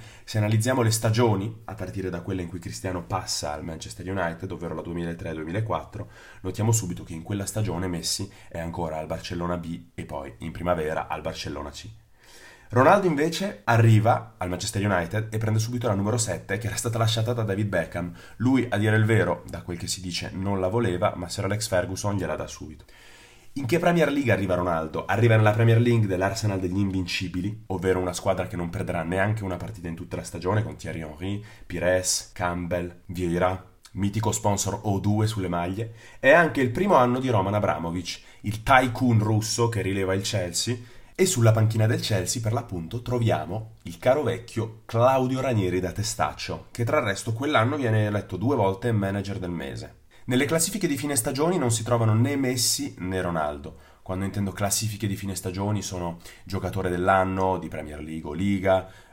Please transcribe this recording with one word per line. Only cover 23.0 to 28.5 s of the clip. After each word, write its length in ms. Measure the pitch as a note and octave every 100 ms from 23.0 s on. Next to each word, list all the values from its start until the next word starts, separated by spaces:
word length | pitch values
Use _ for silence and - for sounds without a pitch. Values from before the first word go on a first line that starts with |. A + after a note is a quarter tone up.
| - - - - - -
In 60 |
che 140 | B2+ E3
Premier 340 | F3 F3 D3
League 180 | C#3+ B2
arriva 240 | G2 G2
Ronaldo? 520 | F2+ F2+ D#2+ D#2+ E2 -
Arriva 280 | G2+ A#2
nella 180 | A2 G#2+
Premier 280 | A2 A2+ A2+
League 260 | A#2+ A#2 G#2
dell'Arsenal 540 | F2+ F#2+ G#2 G#2+ G2
degli 160 | F#2 F#2
invincibili, 840 | G2+ F#2+ F2 - F2+ F2+ F#2+ A2 -
ovvero 300 | F#2+ F#2 F#2
una 140 | F2+
squadra 340 | E2+ G2 F#2
che 60 | F2+